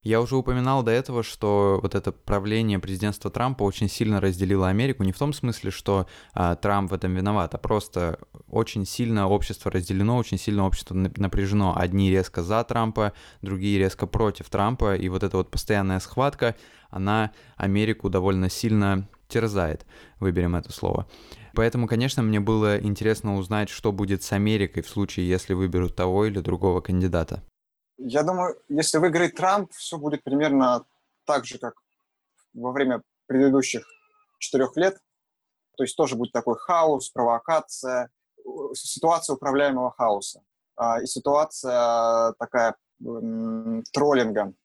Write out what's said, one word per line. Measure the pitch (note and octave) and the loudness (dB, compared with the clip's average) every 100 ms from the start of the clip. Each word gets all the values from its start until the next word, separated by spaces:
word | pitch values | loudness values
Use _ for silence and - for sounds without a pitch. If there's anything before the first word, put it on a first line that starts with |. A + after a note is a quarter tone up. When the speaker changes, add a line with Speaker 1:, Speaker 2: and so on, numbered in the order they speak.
Speaker 1:
Я | G#2+ A2+ | 2 0
уже | A#2+ C3 | 2 0
упоминал | B2+ B2+ B2+ C3+ | 0 -2 0 0
до | A#2 | 2
этого, | A#2 C3+ B2 | 0 0 -4
что | A2 - G#2 G2+ G2+ G2 | -4 -2 2 4 4 4
вот | G2+ | 0
это | G2 F#2+ | -2 -4
правление | - - G2+ G2+ A2 A2+ G2 | -8 -2 -2 0 0 0 0
президентства | F#2+ F#2+ G#2+ G2 G2+ | -2 -4 -4 -4 -6
Трампа | G#2+ B2 C3+ | -2 -2 0
очень | G2+ - G2+ | -2 0 -4
сильно | - G#2+ G2+ | 0 0 2
разделило | F#2+ F2+ F#2+ G2 F#2 | 2 0 2 2 2
Америку. | G2 C3 C3 | 2 0 0
Не | F#2+ | -2
в | - | 0
том | C#3+ | -4
смысле, | D3 A#2+ A2 G2+ | -2 -4 -4 -8
что, | - - G2 F2+ - - | -6 0 0 0 -10 -10
а, | - F2 E2+ | -2 0 0
Трамп | G2+ G2+ F#2+ | 0 0 0
в | F#2+ | -4
этом | F#2 | -2
виноват, | F#2 G2 G#2 E2+ | 0 0 0 -2
а | - | -4
просто | - A2 - F2+ F2 - - - - | 0 -2 0 -4 -2 -4 -12 -20 -6
очень | A2+ A#2 G#2+ G2 | -2 -2 -4 -6
сильно | - A#2 A2 G2 | -4 0 0 2
общество | G2+ - - G2+ | 2 0 -4 -4
разделено, | F#2 F2+ F#2+ G2+ B2 | -4 -2 0 2 0
очень | A2+ F#2+ | -2 -4
сильно | - G2+ F#2+ | -2 0 0
общество | - - F#2 | 0 -4 -2
нап-, | F#2 - | -2 -2
напряжено. | G2 G2 G2 G#2 F#2+ E2+ | -2 0 0 2 2 2
Одни | F2 G2 G2 | 0 2 4
резко | F#2+ F#2 - | 4 0 -4
за | E2+ A2 | -2 -2
Трампа, | A#2 A#2+ A2+ A2 G#2 - - - | 0 -2 -2 0 -2 -4 -20 -14
другие | G2 F#2+ G2+ G2 | -6 -2 2 4
резко | F#2+ - G2 | 2 0 -4
против | - A2 - - | 0 0 -2 -4
Трампа. | G2+ G#2 B2+ G#2+ F#2+ | 0 0 2 0 0
И | F#2 | -2
вот | F#2 | -2
эта | G2 F#2 | 0 0
вот | F2+ | -2
постоянная | E2+ - G#2 G2 F#2 | -4 0 0 2 -2
схватка, | - - C#3 - A#2+ - - - _ | -2 -2 -2 0 -2 -2 -18 -20 _
она | F#2+ G2 G#2+ G#2+ - - - | -4 0 0 0 -6 -20 -4
Америку | G2 G2+ A2 A2 F#2+ | 0 2 2 0 0
довольно | F#2 F#2+ F#2+ F#2 | 0 2 2 0
сильно | - A#2 G#2+ G2 F#2+ G2+ _ _ | 0 2 2 4 0 -4 _ _
терзает, | A#2 A2 G2+ E2 D2+ - - - - | -2 0 0 0 -4 -10 -20 -20 -4
выберем | G2 F2 F2 F2 | -2 0 0 -2
это | - | -4
слово. | - G1+ - - - - - - | -6 -2 -2 -4 -14 -20 -20 -6
Поэтому, | - A2+ B2 A2+ | 0 0 0 0
конечно, | A#2 C3 C3 | 0 0 0
мне | A2 G#2+ | 0 2
было | G2+ A2 G#2+ G2+ | 2 2 2 2
интересно | G2+ G2+ A2 G#2+ G#2+ G2 | 0 0 0 0 -2 -4
узнать, | F2+ G#2+ G#2 | -2 -2 -2
что | - A2 | -2 -4
будет | G2 G2 G2 | -2 -2 -2
с | - | -2
Америкой | G2+ G#2 G#2+ G2 - | 0 2 2 0 -4
в | - | -6
случае, | - G2 - F2+ | -4 -4 -2 0
если | F#2 - | 0 0
выберут | F#2 F#2+ F2+ F2+ - | 0 0 0 0 0
того | F2+ F#2+ G#2+ | 0 2 0
или | G2 | 0
другого | E2+ F2+ G2 F2+ | -4 0 2 0
кандидата. | - F2+ F#2 E2+ D#2+ - - _ _ _ _ _ | 0 0 2 0 -2 -6 -12 _ _ _ _ _
Speaker 2:
Я | B2+ C3+ | -2 0
думаю, | D#3 F3+ F3+ - _ | 0 0 -2 -6 _
если | C#3+ D#3 D#3+ | -2 0 2
выиграет | F3 E3 F3 - | 2 2 0 2
Трамп, | F#3 G3+ F#3+ | 2 2 0
всё | - - E3 | -10 -12 -6
будет | D3 C#3+ | -4 -4
примерно | - C#3 D3+ C#3 B2+ A#2+ - _ _ _ - | -2 0 4 4 4 2 -2 _ _ _ -2
так | C#3+ | -2
же, | A#2+ C3 | -2 -12
как | A#2+ - _ _ _ _ _ _ _ | -14 -14 _ _ _ _ _ _ _
во | A#2+ B2 | -8 -4
время | C3 C3 A#2 _ _ - | 0 0 0 _ _ -2
предыдущих | C3 C#3 C3+ B2+ A#2+ - _ _ _ _ _ | 4 6 4 2 -6 -10 _ _ _ _ _
четырёх | - C3+ B2+ D#3 | -4 0 0 2
лет. | F#3 F#3+ _ _ _ _ _ _ _ - | 0 0 _ _ _ _ _ _ _ -6
То | |
есть | B2+ - | -4 0
тоже | C#3+ A#2+ | 0 0
будет | B2 | -4
такой | G3 - A3 | -2 -2 -4
хаос, | - E3+ D#3+ C#3 - | 0 2 4 2 -4
провокация, | - A#2 A#2 - D#3+ - - B2+ B2+ A#2+ _ _ _ | -2 0 0 0 -2 -2 -10 -4 -4 -4 _ _ _
э, | - - C#3 | -14 -12 -10
с-, | C3 - | -10 -10
ситуация | - E3 E3 - | 0 2 2 0
управляемого | C3+ C#3+ C#3 C#3+ C3 B2+ | -4 0 2 2 0 -4
хаоса. | - A#2 G2+ - - _ _ _ - | 0 0 0 -4 -14 _ _ _ -4
А, | A#2 A#2 | -2 0
и | B2+ | -2
ситуация | C3+ C#3+ D3 D3+ - C3 B2 A#2+ A#2 A#2 A#2 A2+ - | -4 2 2 2 -4 -2 2 2 2 2 4 2 -2
такая, | A#2 B2+ A2+ - _ _ | -4 0 0 -2 _ _
м, | A#2+ A#2 A2+ A2+ A2+ A2+ A2+ A2+ A2 | -10 -8 -6 -6 -4 -6 -4 -6 -4
троллинга. | C#3+ D3 C#3 A2+ G#2+ G2 - | 0 2 4 2 0 -4 -8